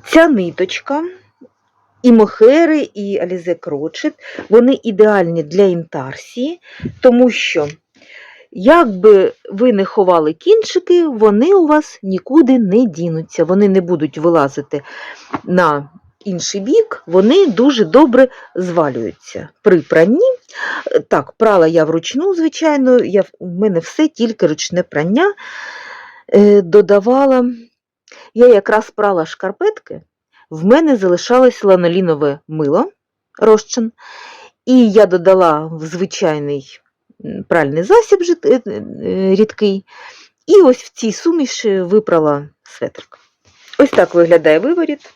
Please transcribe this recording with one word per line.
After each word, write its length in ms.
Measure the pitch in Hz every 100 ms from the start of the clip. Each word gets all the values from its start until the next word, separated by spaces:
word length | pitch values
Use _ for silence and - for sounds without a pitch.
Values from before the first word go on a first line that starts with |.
| -
Ця 220 | 320 330
ниточка, 760 | 233 175 156 185 - - 285 349 370 _ _ _ _ _ _ _ _
і 100 | 254
мохери, 760 | 226 208 - 220 294 330 311 -
і 260 | 208 202 196
Alize 380 | 175 180 170 170
Crochet, 540 | - 143 160 - 302 - - - -
вони 320 | 220 240 269
ідеальні 600 | 233 196 214 202 175 165
для 200 | 147 180
інтарсії, 960 | 196 175 160 151 131 139 - 240 269 349 _ - - -
тому 300 | 254 240 254
що, 380 | - - 170 147 156 _ _ _ - - _ _
як 380 | - 202 339 262
би 440 | 185 214 196 190 - -
ви 220 | 196 254
не 120 | 202
ховали 480 | 190 - 180 175 151
кінчики, 760 | 165 339 440 427 370 - 349 320
вони 480 | 226 214 202 311
у 120 | 392 302
вас 320 | 302 202 -
нікуди 560 | 190 185 - 285 254 262
не 260 | 202 208
дінуться, 600 | 247 156 170 160 160 -
вони 240 | 160 190 202
не 120 | 190
будуть 380 | 175 170 151 156
вилазити 640 | 165 170 139 143 143 147 - - - - - -
на 460 | - 180 165 143 143 _ _ _
інший 360 | 208 175 - 202
бік, 420 | 202 415 427 - -
вони 400 | 175 208 349 370
дуже 380 | 196 262 247
добре 440 | 170 226 302 247 262 - -
звалюються 960 | - 180 170 147 120 110 - - - - _
при 180 | 208 180
пранні. 520 | 139 160 175 285 508 508 _ - - - - - -
Так, 240 | 160 -
прала 340 | _ 220 196 160
я 180 | 165
вручну, 500 | 156 165 - 254 381
звичайно, 640 | 349 320 - 320 294 254 247
я, 260 | 180 196 185 _
в 60 | 180 175
мене 180 | 214 170
все 300 | 165 - 311
тільки 380 | - 226 220 170
ручне 360 | 156 - 175
прання. 520 | 175 147 165 233 392 403 - - - - - - - - -
Е, 280 | - 208 202
додавала, 840 | 170 202 185 202 202 262 277 254 247 233 233 _ _ _ _ - -
я 140 | 214 247
якраз 420 | 208 202 214 214
прала 360 | - 208 185 160
шкарпетки, 760 | - 190 202 415 440 _ - _ _ _ _ _
в 140 | 156
мене 320 | 180 277 320 247
залишалось 680 | 190 175 - 247 254 -
ланолінове 760 | 202 185 175 175 180 147 147 139 -
мило, 420 | 156 143 175 359 _ _ _ _ -
розчин, 540 | 220 214 - - 226 _ - - - - - _ -
і 240 | 254 226
я 160 | 202 196
додала 600 | 180 175 185 175 151 160
в 200 | 160 156
звичайний, 960 | 170 190 - 175 151 143 143 131 - _ _ _ _
м, 200 | - - 151
пральний 340 | 170 143 151
засіб 400 | 196 440 440 381
жид-, 240 | 349 339 277
е, 160 | 254 220
е, 680 | 208 - - 185 185 190
рідкий, 500 | 196 214 - 208 196 _ - - - _ _ -
і 160 | 392
ось 200 | 302 254
в 100 | -
цій 200 | - 226
суміші 680 | - 330 339 262 - 220 196
випрала 680 | 175 214 214 165 156 143 143 _
светрик. 560 | _ - - - - _ _ _ _ _ _ -
Ось 120 | 277
так 240 | - 175
виглядає 440 | 175 170 170 156 160
виворіт. 540 | 240 349 320 294 -